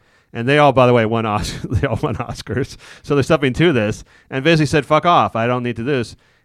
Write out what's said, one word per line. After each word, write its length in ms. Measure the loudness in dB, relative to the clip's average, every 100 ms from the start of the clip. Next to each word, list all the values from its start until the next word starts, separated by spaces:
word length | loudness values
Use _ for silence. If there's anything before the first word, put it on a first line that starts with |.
| _ _ _
And 160 | -6 0
they 120 | 4
all, 120 | 4
by 160 | 4 4
the 60 |
way, 120 | 4 2
won 200 | 0 -2
Os-, 340 | -2 -4 -6
<laughs> 80 | -4
they 160 | -2 -2
all 120 | -4
won 140 | -4 -6
Oscars. 640 | -8 -10 -6 -6 -6 -10 -20 -14
So 120 | -2 0
there's 120 | 2
something 240 | 2 0
to 200 | 2 2
this. 320 | 2 -2 -6 -12 _ -10
And 140 | -4 0
basically 200 | 2 2
said, 180 | 0 2
"Fuck 200 | 0 2
off, 300 | 2 2 0
I 100 | -2
don't 180 | -2
need 120 | -4 -6
to 60 |
do 20 | -4
this." 300 | -4 -6 -12 _ _